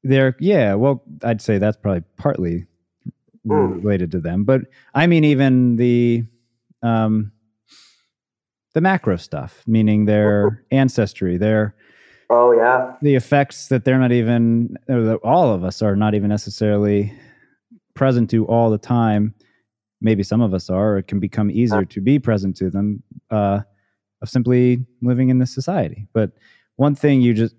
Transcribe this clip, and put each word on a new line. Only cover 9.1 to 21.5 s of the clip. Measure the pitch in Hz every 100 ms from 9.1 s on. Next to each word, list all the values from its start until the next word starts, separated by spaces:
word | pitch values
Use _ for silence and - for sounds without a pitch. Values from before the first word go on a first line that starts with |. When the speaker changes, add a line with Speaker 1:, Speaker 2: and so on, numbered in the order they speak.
| 87
Speaker 1:
stuff, | - 73 65 _ -
meaning | 110 107 107 104
their | 104 104 104 101
Speaker 2:
Mm-hmm. | 110 _
Speaker 1:
ancestry, | 135 135 - 101 - 92 90
their | 104 107 107 - _ _ _ _ _
Speaker 2:
Oh, | 120 123
yeah. | 113 117 127 127 -
Speaker 1:
the | 147 135
effects | - 143 139 - -
that | 131 131
they're | 131
not | 127
even, | 123 113 120 117 117 117 - -
or | 123
that | 110 113
all | 110 165 156
of | 98
us | 92 -
are | 107 98
not | 107 104
even | 104
necessarily | 104 - - 107 104 104 101 104 - - _ _ _ _ - _ -
present | 135 123 113
to | 113 107
all | 117 113
the | 107
time. | - 120 113 104 107 - _ _ _ _ _ _
Maybe | 110 104
some | 98 110
of | 113
us | 92 -
are, | 92 107
or | 101
it | -
can | 101
become | 92 113
easier | 104